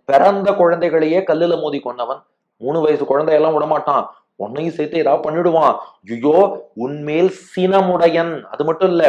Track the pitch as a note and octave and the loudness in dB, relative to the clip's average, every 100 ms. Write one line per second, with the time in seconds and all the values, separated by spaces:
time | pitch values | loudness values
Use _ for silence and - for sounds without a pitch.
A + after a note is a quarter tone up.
0 | - C3+ F#3+ G3 G3 G3 E3+ E3+ E3+ D#3+ | 0 4 4 2 0 2 2 2 0 0
1 | D#3 F3 F#3 D#3+ E3+ D#3+ D3+ C#3+ B2 B2 | 0 0 0 0 0 -2 -4 -6 -8 -8
2 | A#2+ D3 _ _ _ _ B2 E3 D3+ D3+ | -8 -10 _ _ _ _ -6 -2 0 0
3 | C3+ C#3 D#3 D3+ D#3 D3+ D3+ D3+ - C3+ | 0 0 2 2 2 0 0 -2 -2 -2
4 | - - _ - G#2 C3+ E3 D#3+ D3 E3+ | -4 -10 _ -12 -10 -6 -6 -4 -4 -2
5 | C#3 D#3+ D#3 D#3+ F3 E3 C#3+ - - _ | 0 0 0 -2 0 2 2 0 -6 _
6 | F#2+ A#2 C#3 E3 G3 - - A2 B2+ D3 | -12 -4 2 4 2 0 -14 -10 -8 -8
7 | D3 D#3 F#3 - - - F#3 G3 F#3 F3 | -4 0 0 -2 -12 -4 0 2 2 2
8 | E3+ E3 E3+ D3+ A2 A2 D3+ D#3+ F#3+ E3+ | 2 2 -2 -6 -10 -4 -4 0 0 4